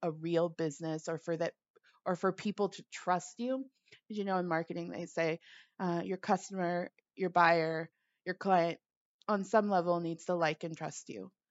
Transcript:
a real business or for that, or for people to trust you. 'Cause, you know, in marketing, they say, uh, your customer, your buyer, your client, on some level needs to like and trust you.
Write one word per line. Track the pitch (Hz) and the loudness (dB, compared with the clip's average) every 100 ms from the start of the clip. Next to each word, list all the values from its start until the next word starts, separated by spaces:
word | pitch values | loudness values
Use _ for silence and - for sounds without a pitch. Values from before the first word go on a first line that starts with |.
a | 175 | -6
real | 160 165 165 170 | -4 0 2 2
business | 160 160 - 160 156 170 | 0 -4 -2 -6 -4 -6
or | 160 | -8
for | - 165 | -4 -2
that, | 170 - _ _ _ _ - | -4 -6 _ _ _ _ -4
or | 175 | 0
for | 190 | 0
people | 185 208 196 196 | 0 -4 0 -2
to | 190 - | -2 -16
trust | - 180 180 - - | -8 0 0 -2 -8
you. | 247 262 269 _ _ - - | -4 -4 -6 _ _ -20 -10
'Cause, | 208 | -6
you | |
know, | 196 185 | 0 0
in | 175 | 2
marketing, | 165 170 175 170 | 0 -2 -6 -6
they | 175 170 | -8 -6
say, | - 165 170 - - - - | 0 0 0 -8 -20 -20 -4
uh, | 180 170 | -2 0
your | 185 185 | -2 -4
customer, | - 185 - 190 175 175 - _ _ | 0 0 0 -2 0 -2 -4 _ _
your | - 185 | -4 2
buyer, | 180 170 170 160 160 165 _ _ _ | 6 6 6 2 -2 -6 _ _ _
your | 185 | -8
client, | 180 196 180 170 160 _ _ _ _ - | -4 2 4 4 -2 _ _ _ _ -2
on | 208 | -2
some | 190 220 208 | 4 4 4
level | 185 175 175 | 2 4 2
needs | 170 165 - | 0 -4 -2
to | |
like | 175 156 160 | 2 2 0
and | 165 160 | -6 -6
trust | 151 - - | -8 -10 -12
you. | 110 95 _ _ | -12 -12 _ _